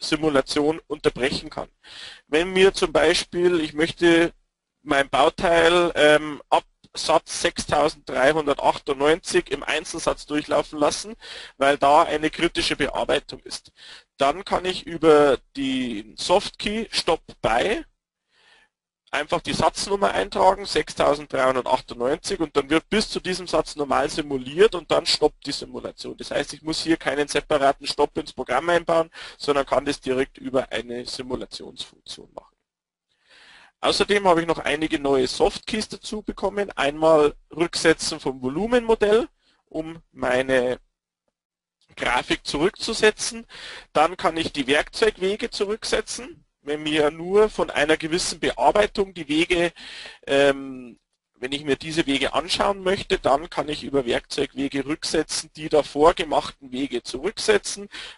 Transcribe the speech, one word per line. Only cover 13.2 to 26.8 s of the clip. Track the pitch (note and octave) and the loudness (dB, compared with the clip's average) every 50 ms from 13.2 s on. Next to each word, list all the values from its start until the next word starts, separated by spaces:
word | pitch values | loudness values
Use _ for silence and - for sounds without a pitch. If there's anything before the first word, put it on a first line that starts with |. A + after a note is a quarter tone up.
| - - - - - | -2 -6 -12 -18 -16
ist. | - - - - - _ _ - - - - - _ _ | -14 -16 -16 -16 -20 _ _ -20 -20 -20 -20 -20 _ _
Dann | - C3+ C#3 D3 F#3 G3+ | 0 0 0 0 0 -4
kann | - G3 F3 F3+ | -4 -4 -2 -2
ich | F#3 F#3 F3 - - | -4 -6 -6 -8 -10
über | E3+ D#3 D3+ E3 D3+ D3 D3 C#3+ B2+ - - _ _ | -6 2 6 6 8 8 8 6 4 2 -2 _ _
die | C#3 C#3 C3+ C3 C3 B2+ A#2+ A#2 G2+ G#2+ A2 - - | -6 -4 -2 -2 -2 -4 -4 -6 -8 -10 -12 -12 -8
Softkey | - - F3+ G3+ F#3+ - - - - G#3+ G#3 A3+ A3 - | 0 2 2 2 2 -2 -8 -8 -8 -6 -6 -6 -6 -6
Stop | - - - - E3 - - - - - - | -6 -4 -2 0 -2 -2 -4 -10 -12 -6 -2
By | A2+ A2+ B2 D3 F#3+ A#3 E4 D#4 - _ _ _ _ _ _ _ _ _ _ _ _ _ _ _ _ _ _ _ _ _ _ _ _ - | 0 0 0 0 0 -2 -4 -6 -10 _ _ _ _ _ _ _ _ _ _ _ _ _ _ _ _ _ _ _ _ _ _ _ _ -4
einfach | C3+ D3 - F3 E3 | -4 -2 -2 -4 -4
die | - - C#3 | -2 -2 -2
Satznummer | - - E3 - - - G#3 G3 G3+ G3 G3 | 0 2 0 0 0 -4 -4 -2 0 0 0
eintragen, | F#3+ F#3 F#3+ G3+ - G#3 F#3+ F#3 G3 G3 G3+ | 0 -2 -4 -2 0 4 4 4 4 4 -2
sechstausenddreihundertachtundneunzig, | F#3 - D#3+ D#3 - - - D3+ C#3+ C#3+ D3 D3+ - - C3+ C3 C3 C3 C3 A#2+ B2+ B2+ C3 - - A#2+ A#2+ A#2+ B2+ D3+ E3+ - - G3+ F3+ | -2 -2 -2 -2 -2 -2 0 2 2 2 0 -2 -4 -2 2 2 2 2 2 0 0 0 0 -2 -6 -8 -4 -2 -2 -2 -2 -4 -6 -4 -4
und | E3 - - | -4 -2 0
dann | C#3+ C3+ C3+ | -2 0 2
wird | C#3+ D#3+ - _ | 0 0 0 _
bis | G3 G#3+ G#3+ - | 0 -2 -2 -2
zu | - F#3+ | -4 -6
diesem | - F#3 F#3 F3 F#3 | -6 -4 -6 -6 -6
Satz | E3 - D#3+ D#3 - - | -2 -2 -2 -2 -2 -4
normal | D3+ D3 C3+ B2 B2+ C3+ D3+ | -6 -4 -2 0 0 0 0
simuliert | - E3 D3+ D3 C#3 C3 B2 B2+ C#3+ E3+ G3+ A3+ - | -2 -6 -4 -4 -6 -6 -6 -6 2 4 4 4 4
und | F3 D#3 - | 0 -2 0
dann | D#3 D3 D#3+ | 0 0 0
stoppt | - - - D3+ D3+ - _ - | 0 0 0 0 0 0 _ -8
die | C#3+ C#3+ | -10 -8
Simulation. | - C3 C3 B2 A#2+ A2+ - - - - B2 B2+ | -8 -10 -12 -12 -12 -12 -12 -12 -12 -14 -14 -14
Das | - B2 - - | -14 -12 -6 -4
heißt, | - D3 - - | -4 -4 -6 -10
ich | D3 D3+ | -10 -8
muss | D#3 D#3+ - | -6 -6 -4